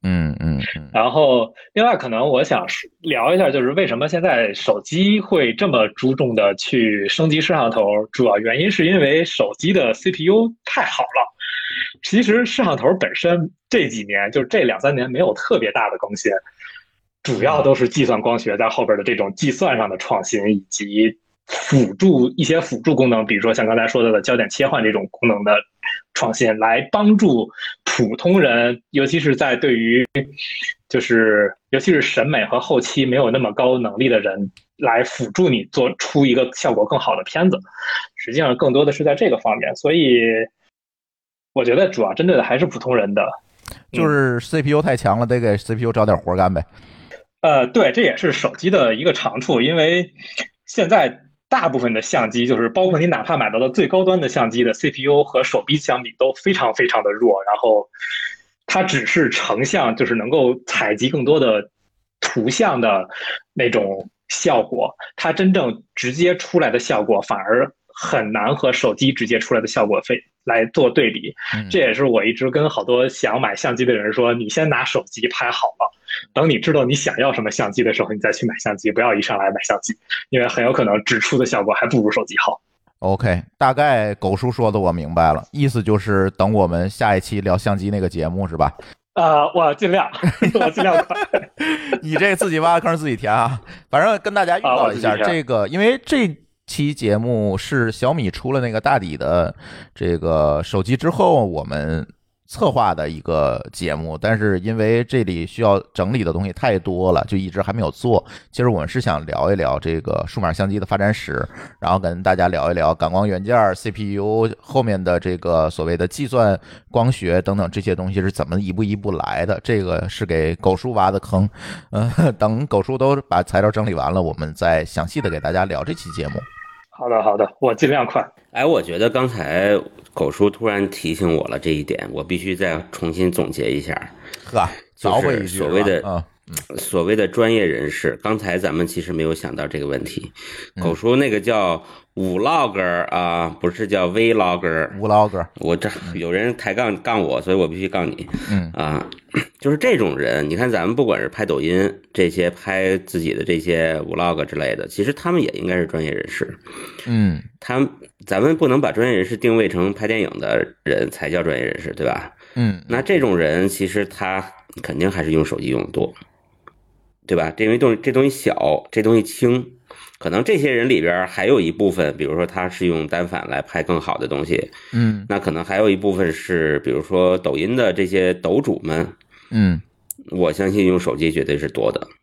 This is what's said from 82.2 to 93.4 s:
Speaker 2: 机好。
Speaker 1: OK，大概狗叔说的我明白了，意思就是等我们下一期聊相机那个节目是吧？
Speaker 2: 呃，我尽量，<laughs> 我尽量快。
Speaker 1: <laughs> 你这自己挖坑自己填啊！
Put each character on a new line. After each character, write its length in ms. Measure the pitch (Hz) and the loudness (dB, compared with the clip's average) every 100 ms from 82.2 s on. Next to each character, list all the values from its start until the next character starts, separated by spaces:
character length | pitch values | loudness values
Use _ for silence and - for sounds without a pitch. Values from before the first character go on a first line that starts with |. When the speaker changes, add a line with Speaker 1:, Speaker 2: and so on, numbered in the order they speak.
| 104 | -2
Speaker 2:
机 80 | - | -2
好。 200 | - - _ _ _ _ | -2 -4 _ _ _ _
Speaker 1:
OK， 440 | 92 98 113 90 - _ | -2 0 0 -2 -4 _
大 120 | 135 | 0
概 440 | 131 147 127 107 101 | 4 2 4 0 -2
狗 200 | 95 95 | -2 0
叔 160 | 123 | -2
说 200 | 123 113 | 0 0
的 80 | 104 | 2
我 120 | 92 | 0
明 220 | 85 76 | 0 -2
白 180 | 85 82 | 2 4
了， 120 | 78 - | 2 -4
意 160 | 143 139 | 0 0
思 160 | 120 | 2
就 160 | 107 107 | 2 0
是 320 | 95 101 95 | 2 2 2
等 200 | - 95 | 2 0
我 140 | 107 90 | 4 2
们 240 | 85 92 | 2 -2
下 260 | - 113 95 | 0 2 2
一 40 | |
期 220 | - 104 | 0 -4
聊 140 | 98 90 | 0 0
相 220 | 107 101 | 0 -2
机 140 | 98 | -2
那 80 | 104 | -2
个 100 | 92 | -2
节 180 | 82 78 | -2 -4
目 200 | 92 92 | -4 -6
是 100 | 80 | 0
吧？ 180 | 71 - - - _ | 0 0 -20 -20 _
Speaker 2:
呃， 380 | - 165 151 151 | 0 4 4 4
我 200 | 175 160 147 | 2 2 2
尽 160 | 196 | 0
量， 180 | 185 - - 175 | 2 0 -2 -2
<laughs> 240 | - 190 220 | 0 -2 2
我 100 | - | -2
尽 100 | 160 | 2
量 120 | 190 339 359 | 2 2 0
快。 100 | 415 415 - - _ | -4 -2 -4 -4 _
Speaker 1:
<laughs> 440 | 311 311 294 269 | -4 -4 -4 -6
你 140 | 156 156 | -2 0
这 200 | 196 185 | 2 2
自 140 | 196 | 0
己 100 | 160 | 2
挖 200 | 165 170 | 2 2
坑 160 | 170 165 | 2 -2
自 120 | 151 | -2
己 80 | 113 | -4
填 160 | 107 | 0
啊！ 280 | 110 | 2